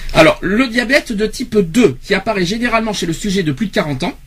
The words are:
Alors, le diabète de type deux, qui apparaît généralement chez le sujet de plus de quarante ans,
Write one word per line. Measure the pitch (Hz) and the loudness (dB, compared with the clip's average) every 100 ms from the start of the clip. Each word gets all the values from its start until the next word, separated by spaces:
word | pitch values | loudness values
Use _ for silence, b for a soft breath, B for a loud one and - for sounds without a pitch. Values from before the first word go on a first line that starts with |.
| B | B
Alors, | 156 156 - | 4 4 4
le | 175 214 262 | 0 0 0
diabète | 233 233 285 - | 0 0 0 0
de | 202 214 | -2 -2
type | - 254 214 | -4 -2 0
deux, | 170 214 190 127 | 2 4 4 2
qui | - | -4
apparaît | 190 226 202 175 | -2 -2 -2 -2
généralement | 226 240 226 220 | -2 0 0 0
chez | 196 | -4
le | 170 | -4
sujet | 160 208 190 | -4 -2 -2
de | 156 | 0
plus | 131 214 | -2 -2
de | |
quarante | 208 160 131 | -2 -2 -2
ans, | 190 - | -4 -6